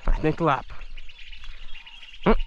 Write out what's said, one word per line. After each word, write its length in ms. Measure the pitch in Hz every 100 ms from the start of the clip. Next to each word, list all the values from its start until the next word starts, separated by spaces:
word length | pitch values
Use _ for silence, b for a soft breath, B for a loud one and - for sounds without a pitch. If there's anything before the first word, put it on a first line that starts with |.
Mas 140 | - -
tem 140 | 156
tilápia. 440 | 151 165 131 - - - - - - - - - - - - - - - - 196
Hum, 80 | 220